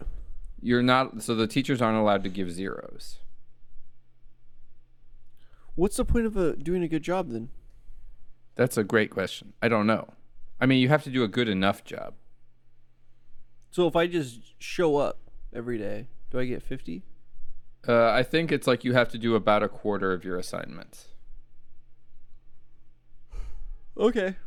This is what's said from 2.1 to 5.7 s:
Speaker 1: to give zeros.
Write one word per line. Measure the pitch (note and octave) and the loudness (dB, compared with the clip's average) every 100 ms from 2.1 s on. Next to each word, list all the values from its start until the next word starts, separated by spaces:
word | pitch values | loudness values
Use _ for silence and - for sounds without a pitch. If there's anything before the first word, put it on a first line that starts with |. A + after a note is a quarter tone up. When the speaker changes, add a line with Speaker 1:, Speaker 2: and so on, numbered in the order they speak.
| G2+ | 4
Speaker 1:
to | F#2+ | 2
give | F#2+ F#2 | -2 -4
zeros. | E2+ F#2+ - - - - - - - - - - - - - - - - - - - - - - - - - - - - - - | -4 -6 -6 -10 -10 -6 -6 -6 -6 -10 -12 -8 -6 -6 -10 -16 -18 -18 -16 -16 -12 -12 -14 -18 -20 -16 -14 -14 -14 -16 -16 -6